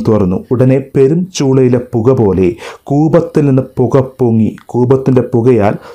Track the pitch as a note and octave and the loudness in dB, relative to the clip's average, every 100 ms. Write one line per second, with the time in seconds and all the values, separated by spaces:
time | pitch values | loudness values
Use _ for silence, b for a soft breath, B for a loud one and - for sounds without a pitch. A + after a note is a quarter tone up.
0 | A2+ G#2+ F#2+ F#2 - A#2+ B2+ C3+ C3+ C#3+ | 0 0 0 -2 -4 0 2 0 -2 0
1 | C3+ E3 F3+ - C#3 C3 B2+ A#2+ - A#2 | 2 0 -4 -4 0 2 2 0 -2 -2
2 | A2 B2+ G#2+ F#2 F#2 - B B - C#3+ | 0 2 2 2 0 -2 B B -4 -2
3 | D#3 D#3 - - C#3+ C3 C3 - B2 C3+ | 2 0 0 0 2 0 -2 -4 0 0
4 | C3 - B2 A2+ G#2+ - - A#2+ B2 C3+ | -2 -2 0 0 -2 -4 -8 -4 0 0
5 | C3+ B2+ A#2+ B2 A#2 A#2+ G2+ E3 B | 2 0 0 0 2 2 0 -4 B